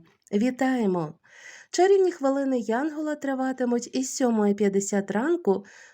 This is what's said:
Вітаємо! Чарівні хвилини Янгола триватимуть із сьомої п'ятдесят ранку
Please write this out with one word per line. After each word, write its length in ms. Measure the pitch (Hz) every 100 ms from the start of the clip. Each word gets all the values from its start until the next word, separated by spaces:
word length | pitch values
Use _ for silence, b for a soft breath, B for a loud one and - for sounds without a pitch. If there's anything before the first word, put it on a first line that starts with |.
| - b -
Вітаємо! 800 | 202 247 254 262 254 208 175 156 - B B B B B
Чарівні 400 | - 381 392 370
хвилини 480 | - 269 277 269 254
Янгола 560 | 220 226 302 302 302 294
триватимуть 800 | 277 262 262 254 247 240 247 262
із 200 | 262 -
сьомої 380 | 247 220 208
п'ятдесят 580 | 202 202 196 196 202 196
ранку 540 | 196 285 349 214 190 B B B